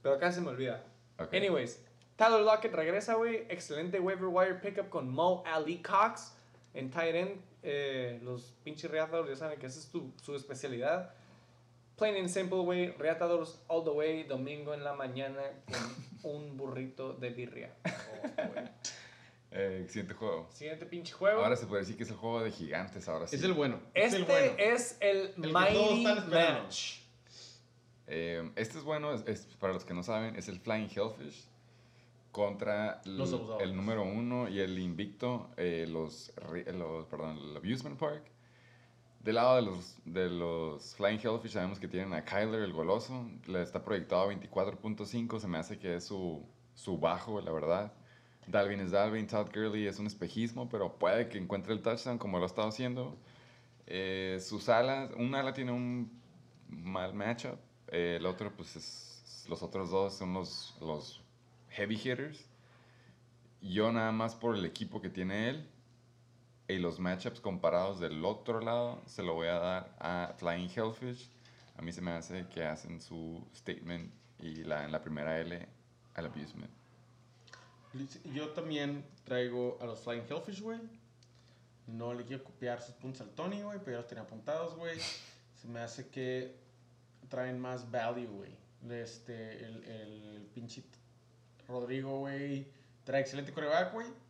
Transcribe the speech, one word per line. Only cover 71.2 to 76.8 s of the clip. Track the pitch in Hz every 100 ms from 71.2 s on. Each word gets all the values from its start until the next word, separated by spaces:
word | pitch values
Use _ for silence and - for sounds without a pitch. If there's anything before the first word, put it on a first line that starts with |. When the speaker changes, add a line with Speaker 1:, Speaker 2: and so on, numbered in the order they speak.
| - - - - - -
Speaker 2:
A |
mí | 82
se | 87
me | 90
hace | 85 82 92 90
que | -
hacen | 80 78 80 82
su | - 82 82 82 - -
statement | - - 82 87 - - - -
y | 80 80
la, | 80 76 76
en |
la | 78
primera | 80 76 76 80
L | 82 87 - - _ _ -
al | - 80
Abusement. | 73 76 - - -